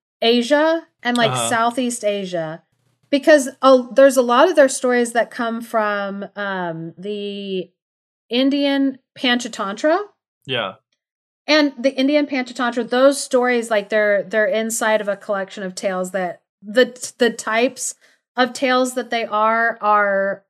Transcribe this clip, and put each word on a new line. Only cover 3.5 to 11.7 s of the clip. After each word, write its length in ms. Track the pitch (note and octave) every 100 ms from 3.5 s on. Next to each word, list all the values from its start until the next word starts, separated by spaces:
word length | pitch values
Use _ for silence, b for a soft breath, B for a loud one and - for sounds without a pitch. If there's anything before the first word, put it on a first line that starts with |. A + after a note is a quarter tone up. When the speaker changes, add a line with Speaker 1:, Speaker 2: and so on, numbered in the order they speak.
| -
Speaker 1:
a, 220 | C4+ C4 B3
there's 240 | G#3+ C#4 C4
a 40 |
lot 280 | A#3+ A#3+ E4+
of 80 | D#4
their 100 | C4+
stories 460 | - B3+ B3 A#3
that 180 | A#3 G#3+
come 300 | - A#3 A3+
from, 640 | A#3 A3+ G#3 G3+ G3 G3 G3 -
um, 580 | G3+ F#3+ F3 E3 E3 E3
the 760 | G3 G#3 G3+ G3+ G3 F#3+ F3 _ _ _ _ _ _
Indian 720 | A#3+ C4+ C#4+ C#4+ C#4 C#4 C4 _ -
Panchatantra. 800 | B3+ B3 A#3+ - G3 G#3 D4+ F4+ G#4 _ _ _ -
Speaker 2:
Yeah. 280 | B2+ G2 - _ _ _ _ _ _ -
Speaker 1:
And 240 | D4+ D4